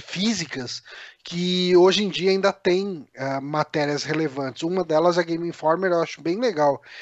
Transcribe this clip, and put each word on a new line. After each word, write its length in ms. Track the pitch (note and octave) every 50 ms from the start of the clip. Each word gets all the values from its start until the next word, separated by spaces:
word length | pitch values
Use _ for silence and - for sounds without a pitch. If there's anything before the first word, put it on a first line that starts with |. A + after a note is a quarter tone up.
físicas 840 | - - - E3+ G3 A3+ A3+ F#3 E3 C3+ - C#3 B2 A#2 - - - - - - - - - _ _
que 500 | - E3+ F3 F3+ F3+ F3+ F3+ F3+ F3+ F3+ F3
hoje 260 | F3+ F#3+ F#3+ G3+ G#3+
em 60 | F#3+
dia 220 | D#3 D#3 F3 F#3+
ainda 200 | F#3+ G3 F#3+ G3
tem, 560 | F#3+ - _ F#3+ F3+ F#3 G3 G3+ F#3+ D#3 B2 - _
eh, 240 | - C3 C3+ C3+ C3+
matérias 640 | C3+ C#3+ D3+ D3+ D3 - - D#3 D3 C#3+ D3 C#3 -
relevantes. 600 | C#3 D#3 D#3 D#3+ D3 B2+ C#3 C#3 C3 - - D#3+
Uma 200 | E3 F#3 F#3+ F3
delas 340 | D#3+ D#3 D#3 E3 F3 E3+ F3
é 40 |
a 20 | F3
Game 240 | E3 E3 E3 E3+ E3+
Informer, 440 | D#3 - - D#3 D#3+ F3 F#3+ F#3
eu 100 | F3 E3+
acho 200 | E3 - - -
bem 160 | C#3+ D#3+ F3 G#3+
legal. 440 | B3+ A#3+ F#3 D3+ D3+ C#3+ C#3 A#2+ - - - -